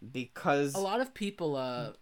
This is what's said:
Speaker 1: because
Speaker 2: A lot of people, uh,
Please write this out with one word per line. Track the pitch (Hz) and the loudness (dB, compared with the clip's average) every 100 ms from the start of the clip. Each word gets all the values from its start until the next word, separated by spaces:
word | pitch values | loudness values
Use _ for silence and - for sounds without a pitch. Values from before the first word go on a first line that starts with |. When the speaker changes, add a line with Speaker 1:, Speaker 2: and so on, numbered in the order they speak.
| 110 | -10
Speaker 1:
because | 127 123 - 180 143 143 | -8 -8 -2 2 4 4
Speaker 2:
A | 160 | 2
lot | 190 226 | 2 2
of | 262 | 0
people, | - 202 202 160 139 | -2 -4 -2 -2 0
uh, | 131 123 113 - | -2 -2 -6 -6